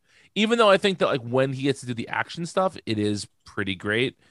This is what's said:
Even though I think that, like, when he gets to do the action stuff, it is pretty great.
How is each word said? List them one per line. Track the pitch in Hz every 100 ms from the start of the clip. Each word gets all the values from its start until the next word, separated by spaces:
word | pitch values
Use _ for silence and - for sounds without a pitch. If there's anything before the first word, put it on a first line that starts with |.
| _ _ _
Even | 196 214 233
though | 214
I | 190
think | 202 180
that, | 175
like, | 135
when | 117 127 135
he | 131
gets | 139 135
to | 123
do |
the | 117 -
action | - - 165 170
stuff, | 190 185 - -
it | 104
is | 104 104 - _
pretty | - - 98 90
great. | 104 110 135 - _